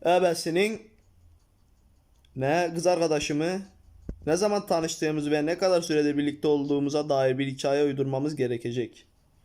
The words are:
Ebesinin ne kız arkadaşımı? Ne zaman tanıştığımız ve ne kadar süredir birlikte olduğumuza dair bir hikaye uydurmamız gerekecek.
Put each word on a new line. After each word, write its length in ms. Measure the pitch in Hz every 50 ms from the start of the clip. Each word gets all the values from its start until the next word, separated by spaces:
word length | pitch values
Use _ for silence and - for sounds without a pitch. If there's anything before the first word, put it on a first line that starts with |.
| -
Ebesinin 840 | 165 175 180 185 175 165 165 - 170 160 175 202 214 220 - - - _ _ _ _ _ _ _ - _ _ _ _ _ _ _ _ _ _ _ _ _ _ _ _ _ _ _ _ _
ne 360 | 131 131 135 151 175 175 165 170
kız 120 | 170 165
arkadaşımı? 720 | 180 180 165 170 160 156 147 147 - 151 147 156 170 185 196 196 - _ _ _ - - - - - - - -
Ne 120 | 147 156
zaman 280 | 180 208 208 208 202 202
tanıştığımız 640 | - 190 165 160 160 165 - 165 156 151 151 147 147
ve 140 | 151 151 147
ne 120 | 156 175
kadar 240 | 175 190 185 180 170
süredir 360 | 165 - 156 151 147 147 143
birlikte 300 | 143 147 147 139 147 -
olduğumuza 640 | 151 147 143 139 143 143 143 143 143 143 151 147 151
dair 280 | 143 135 131 131 131
bir 100 | 131 139
hikaye 360 | 135 131 135 - 143 139 143 147
uydurmamız 520 | 143 135 135 139 135 135 131 143 147 151
gerekecek. 680 | 139 131 120 123 117 - 120 120 127 113 113 - - _ _ _ _ _ _ _ _ _